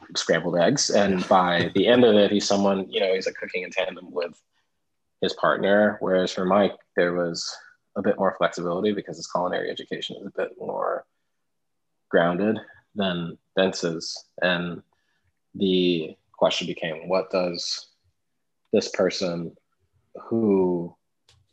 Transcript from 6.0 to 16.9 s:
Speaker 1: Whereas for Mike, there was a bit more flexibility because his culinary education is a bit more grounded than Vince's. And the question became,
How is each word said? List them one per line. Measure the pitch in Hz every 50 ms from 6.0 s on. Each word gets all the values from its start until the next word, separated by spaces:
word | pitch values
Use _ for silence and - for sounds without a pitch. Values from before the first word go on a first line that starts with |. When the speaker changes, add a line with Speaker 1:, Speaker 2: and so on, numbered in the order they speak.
Speaker 1:
Whereas | - 95 92 92 92 87 -
for | - 92
Mike, | 92 95 104 101 92 - - _ _ _
there | - 87 87 87
was | 90 87 85 85 90 - - - - - - _ _ _ _ _
a | 104 98
bit | 104 - -
more | 98 92 - -
flexibility | 87 - - 92 85 87 85 92 101 107 104
because | 98 - - 78
his | 82 82 -
culinary | - 87 87 90 90 87 - -
education | - - - - - - - - - -
is | 202
a | 202
bit | - - 180 - - -
more | - - 139 - - - 175 - - _ _ _ _ _ _ _ _ _ _ _ _ _ _ _ _ _ _ _ _ _
grounded | - 101 - 87 90 87 101 107 110 110 - - - - _ _ _
than | 104 98 95 87 87 85 82 82 - _ _ _
Vince's. | 95 95 95 92 - - 85 82 - - - - - - _ _ - -
And | 90 90 87 87 87 87 - - _ _ _ _ _ _ _ _ _ _ _ _ _ -
the | 98 101 95 92 92 90 90 87 82 78 - - - _ _ _
question | - - 90 - - 92
became, | 82 80 - 90 85